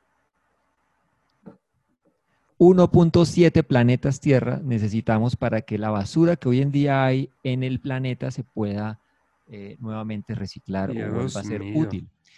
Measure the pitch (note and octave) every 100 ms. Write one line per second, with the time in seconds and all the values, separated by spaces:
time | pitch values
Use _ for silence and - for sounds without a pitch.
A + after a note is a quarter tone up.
0 | _ _ _ _ _ _ _ _ _ _
1 | _ _ _ _ - _ _ _ _ _
2 | _ _ _ _ _ _ F3 F#3 F3 F3+
3 | E3 E3+ E3 - E3+ E3 - B2+ A#2+ B2+
4 | C#3+ C3+ D3 C3 A#2+ C3+ C#3 A2+ G#2 A2
5 | A2 A2 A#2 - A#2+ A2 - G#2+ G#2+ G#2
6 | G2 D#3+ E3 E3+ B2+ B2+ C#3+ C#3 C#3+ C3+
7 | C3 C3 C#3 _ C3 B2+ B2+ C3 C#3 C3
8 | C3 B2 C3 B2+ - - G#2 G2+ G#2+ G#2+
9 | _ _ _ _ _ G#2+ G2+ G#2+ A2+ G#2+
10 | G#2+ G#2+ G2 A2 G2 - - F#2+ F#2+ A#2
11 | G#2+ A2+ C3 G2+ G#2+ G#2 G2+ A2 C3 F#2
12 | - _ _